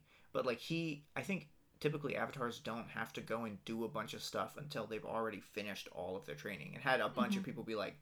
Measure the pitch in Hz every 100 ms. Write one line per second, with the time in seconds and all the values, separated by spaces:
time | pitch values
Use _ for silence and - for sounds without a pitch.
0 | - - - - 127 120 - 165 165 147
1 | - - - 190 - - - - 151 147
2 | 143 - 113 143 120 113 - 113 107 113
3 | 113 - 110 113 113 101 - 113 113 110
4 | 107 107 - 107 95 - 147 - 110 107
5 | - 110 113 101 - - 101 95 - -
6 | 90 92 - 73 - 92 73 - 135 127
7 | 107 113 120 104 190 117 107 110 92 -